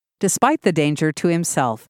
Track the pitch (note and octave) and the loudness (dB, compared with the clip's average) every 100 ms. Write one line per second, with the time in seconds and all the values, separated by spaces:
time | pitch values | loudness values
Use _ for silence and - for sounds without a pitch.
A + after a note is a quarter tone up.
0 | _ - G3 - - D#4+ G#3 D#3+ D3 D3+ | _ -6 -4 0 0 2 0 0 0 0
1 | D#3 - F3 E3+ E3+ - B2+ A2 - | -2 0 0 0 -2 -2 -2 -4 -10